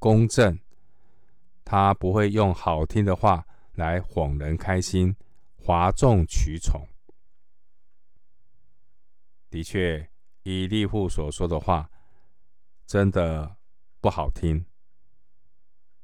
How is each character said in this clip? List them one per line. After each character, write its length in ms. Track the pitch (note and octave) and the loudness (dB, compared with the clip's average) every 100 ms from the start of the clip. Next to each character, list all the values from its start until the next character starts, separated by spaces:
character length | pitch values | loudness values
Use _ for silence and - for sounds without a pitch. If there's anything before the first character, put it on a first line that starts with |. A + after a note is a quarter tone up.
公 260 | A2+ A2 A2+ | 6 6 6
正， 320 | - A2 E2 - - - - - - - - - - | 6 6 4 -8 -18 -18 -18 -18 -18 -18 -18 -18 -16
他 300 | - G2 G2 | 0 4 4
不 180 | F#2+ F#2 | 4 2
会 180 | G#2 G#2 | 4 4
用 220 | G#2+ G2 | 4 4
好 320 | F#2 - D#2+ | 2 0 0
听 200 | D#2+ A2 | 0 2
的 100 | G2+ | 2
话 320 | F2+ G#2+ F2 - - - | 4 4 4 0 -16 -12
来 260 | - E2 F2 | -2 0 0
哄 360 | F2+ - D2 C#2+ | -2 -2 0 0
人 160 | D2 E2 | -2 -2
开 240 | - F#2 | 2 0
心， 340 | F2+ F#2 F#2 G2 - - - | 2 2 2 2 -8 -18 -18
哗 380 | - - E2+ F2+ | -6 0 4 4
众 340 | - C3+ G#2 D#2+ | 6 6 6 6
取 320 | - - D#2+ | 4 2 2
宠。 260 | - - - - - - - - - - - - - - - - - - - - - - - - - - - - - | 0 0 -4 -16 -18 -20 -18 -18 -18 -18 -18 -18 -18 -18 -18 -18 -18 -18 -18 -18 -18 -18 -18 -18 -18 -18 -18 -18 -10
的 120 | E2 | -8
确， 480 | E2+ G2+ F2 D#2 D#2 - - - | -4 0 0 0 -6 -16 -18 -12
以 240 | F#2+ F#2 F#2 | -6 -2 0
利 180 | A2 | 0
户 240 | G2 G#2+ F#2 | 0 0 0
所 220 | - D2+ | 0 -2
说 160 | - F2 | -2 0
的 140 | D#2+ | 0
话 280 | - E2+ D2+ - - - - - - - - - - | 2 0 0 -12 -18 -18 -18 -18 -18 -18 -18 -18 -2
真 200 | G#2 G2 | 4 4
的 480 | F#2+ E2 D#2 D2+ - - - - - | 4 0 -2 -6 -12 -18 -18 -18 0
不 100 | G#2+ | 0
好 180 | - C#2+ | 2 -2
听， 360 | - E2+ D#2+ E2 - - - - - - - - - - - - - | 0 0 0 -2 -14 -18 -18 -18 -18 -18 -18 -18 -18 -18 -18 -18 -18